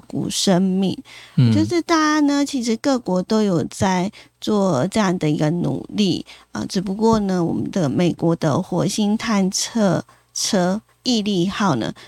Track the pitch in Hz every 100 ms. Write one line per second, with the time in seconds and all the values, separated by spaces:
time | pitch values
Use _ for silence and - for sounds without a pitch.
0 | - - 196 - - 180 190 185 190 -
1 | - - - - 127 226 320 339 311 330
2 | 302 302 285 285 277 269 233 226 285 254
3 | - 185 185 220 208 165 - - 202 185
4 | 190 - - _ - 214 190 135 175 226
5 | 208 180 151 151 151 175 151 - - -
6 | 196 - - - _ 208 - 196 190 196
7 | 226 220 196 180 165 - - 202 143 117
8 | 175 - 165 165 160 135 190 175 151 -
9 | 208 220 233 202 185 - - 233 202 156
10 | - _ _ - - 196 180 202 - _
11 | 247 226 208 190 185 - 196 123 82 -